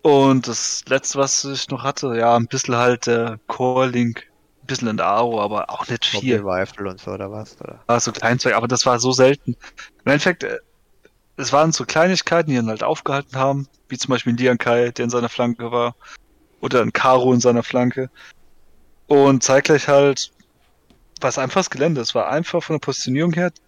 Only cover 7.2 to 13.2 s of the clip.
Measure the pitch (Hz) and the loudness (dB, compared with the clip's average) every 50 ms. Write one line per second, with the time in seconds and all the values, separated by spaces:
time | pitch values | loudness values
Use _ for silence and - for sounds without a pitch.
7.2 | 98 98 107 107 110 - - _ - - - - _ - 120 117 - - 104 - | -10 -12 -12 -14 -14 -16 -18 _ -18 -18 -18 -16 _ -2 0 0 0 -4 -6 -2
8.2 | - 113 123 131 - 127 107 110 117 117 127 113 - - - 117 113 127 127 127 | -2 0 0 0 0 0 0 0 0 -2 -2 0 2 2 2 2 0 0 4 6
9.2 | 127 131 143 - _ - 120 _ - - _ - - - _ _ _ 127 139 147 | 6 4 4 2 _ -8 -8 _ -12 -20 _ -20 -20 -20 _ _ _ 0 0 2
10.2 | - 185 170 _ - 101 98 - _ _ _ _ _ _ _ _ _ _ _ _ | 2 0 -2 _ -6 -8 -8 -8 _ _ _ _ _ _ _ _ _ _ _ _
11.2 | _ _ _ - 139 - 139 143 156 160 156 - 123 - - 160 165 185 185 170 | _ _ _ -10 -4 0 2 4 4 4 0 -2 -6 -2 0 2 2 2 2 -2
12.2 | - - 170 170 165 156 135 123 117 113 110 107 - - 156 - - 156 139 139 | 0 0 0 0 2 2 0 0 0 -2 -4 -4 -2 -4 -4 -4 -4 -4 -4 -4